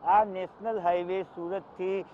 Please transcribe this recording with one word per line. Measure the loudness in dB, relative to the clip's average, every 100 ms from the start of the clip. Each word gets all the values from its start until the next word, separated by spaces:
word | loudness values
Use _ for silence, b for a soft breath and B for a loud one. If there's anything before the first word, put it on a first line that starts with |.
આ | 6 4
નેશનલ | 4 -2 -8 -8 -6 0
હાઈવે | 2 2 0 -4
સુરતથી | -4 -8 -6 -6 -8 -8 -4 -4 -6